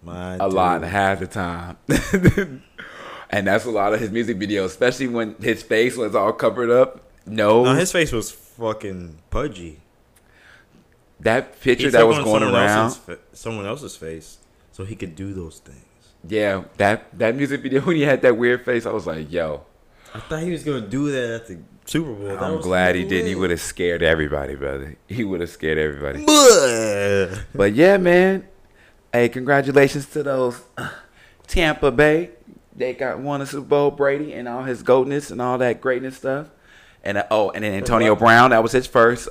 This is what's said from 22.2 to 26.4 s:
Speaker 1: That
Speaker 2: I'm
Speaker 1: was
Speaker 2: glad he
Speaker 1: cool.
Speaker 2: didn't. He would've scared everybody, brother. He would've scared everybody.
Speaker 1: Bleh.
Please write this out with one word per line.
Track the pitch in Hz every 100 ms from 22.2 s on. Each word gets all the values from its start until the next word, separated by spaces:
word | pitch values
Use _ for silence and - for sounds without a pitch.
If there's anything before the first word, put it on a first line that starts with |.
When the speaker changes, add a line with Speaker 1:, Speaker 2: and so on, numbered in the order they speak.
| 101
Speaker 1:
That | 95
Speaker 2:
I'm | 92 -
Speaker 1:
was | 90
Speaker 2:
glad | 92 92
he | 90
Speaker 1:
cool. | 92
Speaker 2:
didn't. | 95 87
He | 92
would've | 92 85
scared | - - 87 85
everybody, | 80 80 73 73 67
brother. | 69 69 69 71 - _
He | 104
would've | 104 90 85
scared | - 78 78
everybody. | 78 69 71 69
Speaker 1:
Bleh. | 302 302